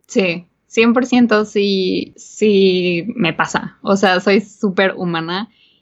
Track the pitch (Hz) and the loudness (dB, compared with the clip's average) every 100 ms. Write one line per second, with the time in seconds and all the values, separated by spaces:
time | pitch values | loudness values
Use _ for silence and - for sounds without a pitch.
0 | - 240 185 170 - _ _ - 233 233 | -6 -2 -2 -2 -10 _ _ 0 2 2
1 | 254 247 233 214 214 208 202 190 185 185 | 2 2 2 2 0 -2 0 0 -2 -4
2 | - - - - 214 202 190 180 180 170 | -6 -14 -18 -2 2 4 4 2 0 -2
3 | 180 - 165 160 160 - 180 - - 196 | -4 -4 -2 -2 -4 -4 -8 -8 -2 2
4 | 196 180 196 196 - - 208 185 190 185 | 2 2 2 0 0 -6 -4 0 -2 -2
5 | 180 165 165 180 226 _ _ _ | -4 -4 -6 -8 -10 _ _ _